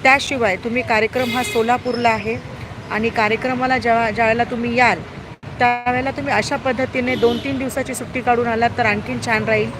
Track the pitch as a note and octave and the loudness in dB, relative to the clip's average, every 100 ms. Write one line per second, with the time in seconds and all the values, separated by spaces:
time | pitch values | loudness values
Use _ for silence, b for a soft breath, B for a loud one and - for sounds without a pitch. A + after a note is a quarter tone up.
0 | C4 C#4 - C#4 A3+ F#3 A#3+ A#3 B3 A3 | 6 4 2 0 0 0 -2 -2 2 2
1 | A3 B3 B3 A#3 A3+ A3 A3+ B3 B3 A#3 | 2 0 0 0 0 0 2 2 0 0
2 | A#3 A3 G3+ A#3+ - - - - - G#3 | 0 0 -2 -6 -8 -12 -12 -14 -6 -2
3 | A3+ A3+ G#3+ A3 B3+ B3+ B3+ C4 A3+ A3+ | -2 0 0 0 -2 -2 0 0 2 2
4 | A3+ G#3 A3+ A3+ A#3+ A#3 A#3+ A#3+ B3 F3 | 2 2 2 2 0 -2 -2 2 4 2
5 | - - - - - - B3 A#3+ A#3+ B3 | -4 -14 -16 -16 -14 0 2 2 0 0
6 | C4 C4+ C#4 G#3+ - C#4+ C4 A#3+ B3+ C4 | 0 -4 0 0 0 -2 -2 0 -2 -2
7 | B3 B3 A#3 A#3 C#4 C4+ C4 C4+ C4 B3 | -2 2 2 2 -2 -4 -4 -4 -6 -6
8 | B3 C4 A#3+ A#3 A#3 A3+ A#3 A#3 A3+ G#3 | -6 -4 2 2 2 2 0 2 0 0
9 | G#3+ B3 - A3 A3 A3 A3 - | -2 -6 0 0 2 2 0 -4